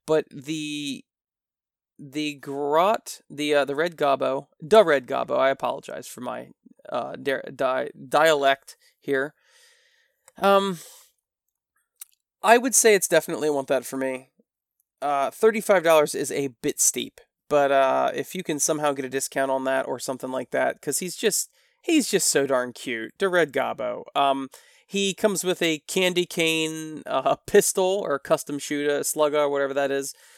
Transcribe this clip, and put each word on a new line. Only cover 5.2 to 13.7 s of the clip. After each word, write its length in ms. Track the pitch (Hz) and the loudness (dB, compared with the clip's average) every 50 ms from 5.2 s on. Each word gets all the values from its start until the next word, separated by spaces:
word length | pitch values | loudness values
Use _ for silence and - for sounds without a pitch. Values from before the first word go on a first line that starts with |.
| 123 131 127 131 | -2 -2 0 2
I 100 | 131 135 | 2 2
apologize 600 | 139 - 139 120 120 - - - - - 127 - | 2 0 -2 -4 -4 -4 -8 -12 -14 -14 -14 -14
for 120 | - - | -16 -12
my, 280 | 123 123 117 120 120 - - _ _ - _ _ _ - | -10 -10 -10 -10 -12 -16 -20 _ _ -20 _ _ _ -8
uh, 260 | - 123 120 135 - | -6 -6 -6 -6 -10
di-, 240 | - 131 139 135 - - - 143 | -8 -4 -4 -4 -4 -6 -10 -6
di-, 360 | 123 135 127 131 131 127 - - - 139 127 | -4 -2 -2 -2 -2 -4 -6 -10 -16 -10 0
dialect 680 | - 147 156 165 156 143 139 135 135 - _ - - _ _ _ _ _ | 2 4 6 6 4 4 4 2 2 0 _ -20 -20 _ _ _ _ _
here. 340 | - - 139 131 135 151 _ _ _ _ _ _ _ _ _ _ _ _ _ _ _ _ _ _ _ _ _ - | -6 -2 -2 -2 -2 -4 _ _ _ _ _ _ _ _ _ _ _ _ _ _ _ _ _ _ _ _ _ -2
Um, 400 | 185 196 196 196 196 196 180 156 - - - - - _ _ _ _ _ _ _ _ _ _ _ _ _ _ _ _ _ _ - - _ _ _ _ _ _ _ - | 2 4 4 4 2 0 -6 -6 -12 -20 -20 -20 -20 _ _ _ _ _ _ _ _ _ _ _ _ _ _ _ _ _ _ -20 -20 _ _ _ _ _ _ _ 4
I 140 | 196 233 | 6 6
would 180 | 247 233 269 208 | 6 6 2 0
say 200 | - - 226 208 | 4 4 6 4
it's 120 | 190 - | 4 2
definitely 420 | - 175 156 - - 165 110 139 151 | 2 2 2 2 0 -6 -2 -2 0
a 40 | 147 | 0
want 160 | 139 131 | -2 0
that 160 | - | 0